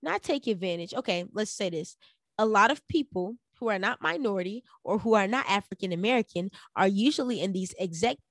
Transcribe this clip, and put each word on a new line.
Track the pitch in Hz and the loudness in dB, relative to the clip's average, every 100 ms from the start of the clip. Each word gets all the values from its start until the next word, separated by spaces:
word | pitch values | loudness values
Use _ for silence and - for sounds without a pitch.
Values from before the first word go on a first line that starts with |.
Not | 143 381 | -2 -4
take | - 277 247 | -2 -2 0
advantage. | 196 180 170 175 | -2 -2 -4 -4
Okay, | - - 180 180 | -6 -2 -2 -4
let's | - 214 | -6 -6
say | - 196 | -2 -4
this. | 165 170 - _ _ _ - | -4 -8 -14 _ _ _ 0
A | 220 | 2
lot | 214 220 | 6 6
of | 294 _ | 4 _
people | 330 285 185 180 240 _ _ | -2 0 -4 -6 -8 _ _
who | 233 | -4
are | 202 | 0
not | 196 247 | -2 -2
minority | 311 339 254 196 180 220 - _ | -2 -2 -2 -2 -4 -8 -14 _
or | - 202 | -4 -2
who | 226 | 4
are | 220 196 | 4 4
not | 247 - | 0 0
African | 202 - - 190 | -2 -2 -8 -4
American | 170 202 254 220 175 185 - - | -2 2 2 0 -2 -6 -8 -12
are | - 196 | 2 2
usually | 196 240 302 254 220 | 4 2 2 -2 -2
in | 180 | -2
these | 185 185 - | -2 -4 -4
exec | 185 165 226 277 _ | -6 0 -2 -2 _